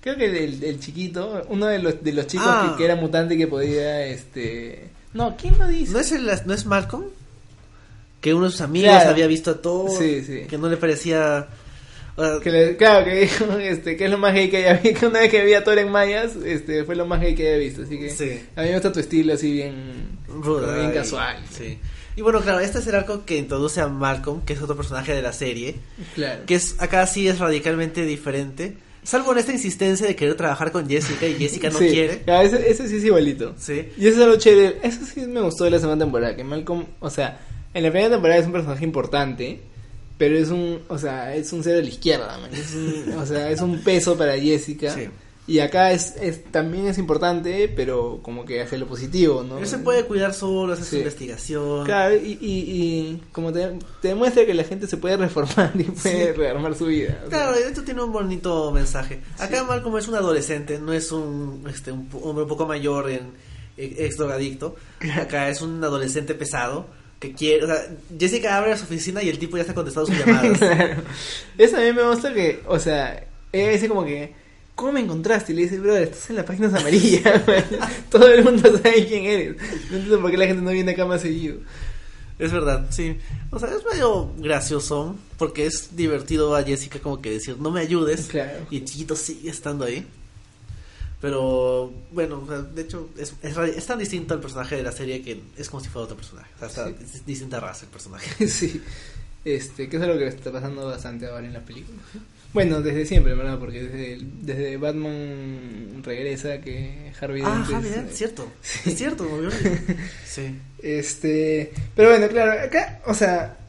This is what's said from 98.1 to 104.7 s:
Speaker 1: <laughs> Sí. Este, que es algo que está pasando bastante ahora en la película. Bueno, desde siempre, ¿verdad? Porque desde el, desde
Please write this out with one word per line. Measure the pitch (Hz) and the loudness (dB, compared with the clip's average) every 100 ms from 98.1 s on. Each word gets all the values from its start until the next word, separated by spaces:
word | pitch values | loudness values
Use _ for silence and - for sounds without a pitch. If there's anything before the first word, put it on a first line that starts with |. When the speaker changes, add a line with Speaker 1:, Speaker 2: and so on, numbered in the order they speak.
| 95 - - 214 | -16 -14 -4 -2
Speaker 1:
<laughs> | |
Sí. | - 170 - - - - - - - | -2 -4 -6 -12 -14 -14 -16 -16 -14
Este, | 160 139 135 - 131 | -6 -6 -6 -12 -8
que | 160 | -4
es | |
algo | 175 160 | 0 0
que | 135 | -2
está | 131 131 | -6 -10
pasando | 127 135 139 135 | -10 -10 -8 -10
bastante | 127 123 117 120 | -10 -12 -12 -12
ahora | 120 120 | -12 -12
en | |
la | 120 | -14
película. | - 117 - - - 214 - - - | -16 -18 -18 -18 -18 -20 -20 -20 -6
Bueno, | 214 180 156 | 0 0 0
desde | 147 147 151 | -2 -4 2
siempre, | 190 135 | 6 6
¿verdad? | 127 131 135 | 4 -2 -6
Porque | 131 120 | -8 -10
desde | 127 135 127 | -10 -10 -12
el, | 123 135 - | -12 -14 -12
desde | 147 135 139 | -8 -6 -4